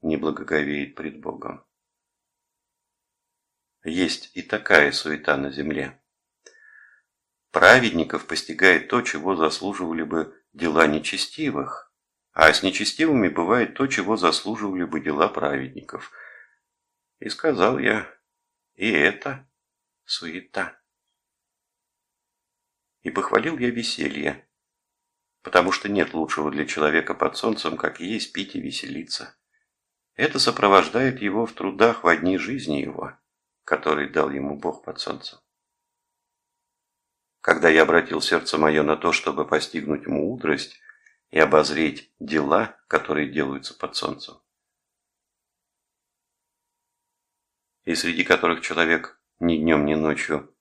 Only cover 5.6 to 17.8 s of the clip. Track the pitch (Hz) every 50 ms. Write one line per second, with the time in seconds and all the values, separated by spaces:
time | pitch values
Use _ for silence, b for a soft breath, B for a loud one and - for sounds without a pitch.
5.6 | 71 76 76 76 67 - - _ _ _ _ _ _ _ _ _ - b b b
6.6 | b b b b b b b b b b _ _ _ _ _ _ _ _ - 90
7.6 | 87 95 120 127 120 107 87 82 78 - - 78 - - 80 76 - - 78 78
8.6 | 95 95 87 78 - - - 123 117 - - 76 78 92 95 82 78 78 - -
9.6 | 90 98 98 92 90 82 82 82 80 76 80 80 76 - - _ _ _ _ -
10.6 | 85 82 76 82 80 73 76 78 - - 98 95 - - - - 156 135 90 71
11.6 | 67 - - - - _ _ _ _ _ _ _ _ _ - 82 80 78 76 -
12.6 | 90 95 90 - 107 - - - 160 160 147 120 98 85 - 87 85 92 117 123
13.6 | 110 - - - 135 131 - 104 85 98 110 95 90 80 73 - - 98 117 107
14.6 | 104 98 92 90 87 76 80 73 67 78 73 73 87 - - - 78 73 71 67
15.6 | 65 65 64 - - - - - - - B B B B B B B B B B
16.6 | B _ _ _ _ _ _ _ _ _ _ - - 107 - - - 160 135 92
17.6 | 90 110 131 139